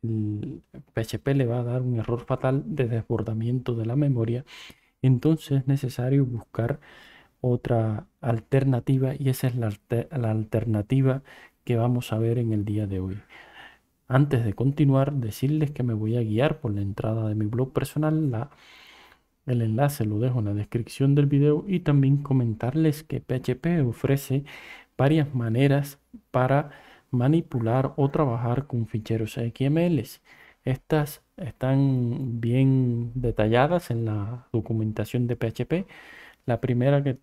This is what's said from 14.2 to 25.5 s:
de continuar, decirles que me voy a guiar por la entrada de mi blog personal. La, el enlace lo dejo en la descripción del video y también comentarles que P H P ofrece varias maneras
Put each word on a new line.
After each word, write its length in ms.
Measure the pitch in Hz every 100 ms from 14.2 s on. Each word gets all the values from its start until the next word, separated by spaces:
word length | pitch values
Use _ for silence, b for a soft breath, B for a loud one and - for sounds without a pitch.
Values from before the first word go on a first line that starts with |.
| 147 131
de 80 | 113
continuar, 640 | - 127 147 139 135 135
decirles 580 | 143 110 - 151 151 147
que 120 | 147
me 100 | 127
voy 240 | 107 110 120
a 40 |
guiar 380 | 110 107 151 151
por 140 | 113
la 80 | 101
entrada 480 | 101 98 110 113 110
de 60 | 107
mi 100 | 107
blog 260 | 117 135
personal. 580 | 135 135 151 156 156 147
La, 200 | 113 135 B B B B B B B _ _ -
el 160 | 120
enlace 420 | 113 110 143 -
lo 160 | 107 107
dejo 200 | 127 127
en 60 | 104
la 80 |
descripción 640 | 104 104 117 110 - 139 143
del 120 | 143
video 360 | 143 147 147 202
y 140 | 180
también 380 | 170 143 135 143
comentarles 840 | 143 131 117 110 120 147 160 147
que 180 | - -
P 140 | - 131
H 200 | - 127
P 240 | 165 175
ofrece 640 | 123 113 131 139 - 135 143 B B B B -
varias 360 | 135 160 143
maneras 640 | 127 113